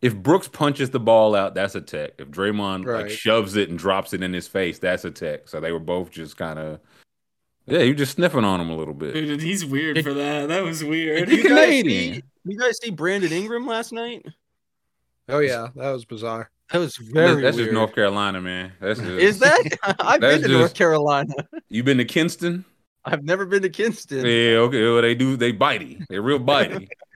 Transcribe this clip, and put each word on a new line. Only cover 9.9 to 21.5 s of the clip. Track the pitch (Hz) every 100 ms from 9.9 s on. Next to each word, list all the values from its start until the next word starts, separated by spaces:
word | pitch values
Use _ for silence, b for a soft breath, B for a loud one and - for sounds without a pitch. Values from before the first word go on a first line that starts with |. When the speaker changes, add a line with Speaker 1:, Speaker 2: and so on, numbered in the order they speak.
| 160
Speaker 4:
Did | 143
Speaker 3:
for |
that. | 139 143 147 143
That | 185
was | 170 160
weird. | 151 160 160 160 185
Speaker 4:
Did | 269
you |
guys | 370 294 320
Speaker 1:
Canadian. | 277 233 - - -
Speaker 4:
see, | - _ 175
you | 208
guys | 247 226
see | 233
Brandon | 156 170 202 170
Ingram | 165 214 240 262
last | 226 233
night? | 226 240 233 156 - _ _ _ _ _ _ _ _ -
Speaker 2:
Oh, | 143
yeah. | 139 117 120 131
That | 135
was | 131 113
bizarre. | 110 113 113 - _ -
Speaker 4:
That | 175
was | 160 -
Speaker 1:
That's, | 113
Speaker 4:
very | 151 170 147
Speaker 1:
that's | 135 117
just | 113
Speaker 4:
weird. |
Speaker 1:
North | 110 110 117
Carolina, | 101 101 101 95
man. | 90 90 92 92
That's | 98 110
just | 90
Speaker 4:
Is | 92 196 202
that? | 277 339 - -
<laughs> | 196 -
I've | 208 285
Speaker 1:
that's | - 160
Speaker 4:
been |
to | 254
North | 135 165
Speaker 1:
just | -
Speaker 4:
Carolina. | 170 156 147 143 139 135 -